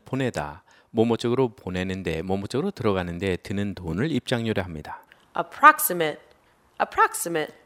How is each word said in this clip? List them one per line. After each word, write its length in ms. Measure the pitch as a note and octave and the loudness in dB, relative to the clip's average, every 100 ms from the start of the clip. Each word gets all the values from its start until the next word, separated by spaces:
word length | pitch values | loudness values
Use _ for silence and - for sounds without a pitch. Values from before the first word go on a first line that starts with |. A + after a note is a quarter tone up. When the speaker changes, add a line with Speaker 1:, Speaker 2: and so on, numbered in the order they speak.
| - | -6
Speaker 1:
보내다. 580 | C3 B2+ F2+ D2 D2+ _ - _ | -2 -2 -2 -6 -10 _ -20 _
뭐뭐 260 | A2+ A#2 A2+ | 2 4 4
쪽으로 320 | A#2+ A#2+ B2+ | 2 2 0
보내는데, 720 | - - F#2 F#2 F#2 E2+ D#2+ | -2 -6 -4 -2 -2 -2 -4
뭐뭐 260 | F#2 G2 G2+ | -2 -2 -2
쪽으로 240 | A#2+ F#3+ | -4 -4
들어가는데 680 | - A2 F#2+ F2 E2+ G2 F2 | -2 0 0 -2 -2 -2 -2
드는 380 | - G2 G2+ F2+ | -4 -4 -4 -6
돈을 360 | E2+ E2+ D3+ | -6 -2 -2
입장료라 520 | C3 - B2 A2+ G#2 | -2 0 0 0 -2
합니다. 400 | F2+ D#2 - - - - _ - | -4 -8 -10 -14 -16 -20 _ -6
Speaker 2:
Approximate. 800 | E3 - C#4+ D#4 - F3 D#3 - - _ _ _ _ _ | -6 6 8 8 0 0 -2 -4 -14 _ _ _ _ _
Approximate. 720 | - - G#4+ - F3 E3 D3+ - | -2 2 2 2 -4 -4 -4 -10